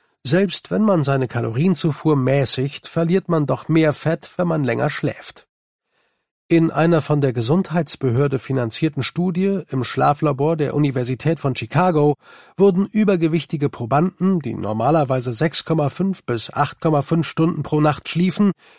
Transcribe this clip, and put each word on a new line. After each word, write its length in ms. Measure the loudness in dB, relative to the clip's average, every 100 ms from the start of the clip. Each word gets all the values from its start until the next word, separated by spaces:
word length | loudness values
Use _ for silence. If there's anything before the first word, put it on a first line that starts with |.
| _ _
Selbst 480 | 0 2 2 -2 -4
wenn 100 | 0
man 220 | 2 2
seine 240 | 2 0 -2
Kalorienzufuhr 880 | -2 -2 0 0 2 0 0 0 2
mäßigt, 720 | 2 2 0 -2 -4 -6 -6
verliert 420 | -2 0 0 0
man 160 | -2 0
doch 240 | -2 0
mehr 240 | 2 2
Fett, 380 | 2 -2 -2 -6 -4
wenn 100 | -2
man 160 | 0
länger 260 | 0 0 -2
schläft. 580 | -2 -4 -6 -12 -16 _ _ _ _ _ _ _ _ _ _ 2
In 220 | 2 4
einer 300 | 2 2 2
von 180 | 2 0
der 140 | 0
Gesundheitsbehörde 1080 | 0 0 0 0 -2 -2 -2 0 2 0 -2
finanzierten 640 | -2 -2 -2 -2 -4 -2
Studie 600 | -4 -2 -2 0 -2 -2 -4
im 160 | -6
Schlaflabor 720 | -4 0 2 2 0 0 0 0
der 200 | -2 0
Universität 680 | 0 0 -4 -2 -2 -2
von 160 | -2 -4
Chicago 580 | -2 2 2 4 2 0 -8 -20 -8 2
wurden 300 | 4 4 0
übergewichtige 840 | 2 2 2 0 -2 -4 -4 -4
Probanden, 720 | -4 0 0 0 0 0 0
die 140 | -2
normalerweise 800 | -6 -4 -2 2 2 2 -2 -2
sechs 320 | -2 -2 -2 -2
Komma 240 | 0 0
fünf 340 | -2 -4 -4
bis 260 | -4 -4 -4
acht 260 | -2 -4 -2
Komma 220 | 0 0
fünf 260 | 0 -2 -2
Stunden 360 | 0 0 -2
pro 180 | -2 2
Nacht 260 | 2 0 -4
schliefen, 460 | 0 0 2 0 0 -10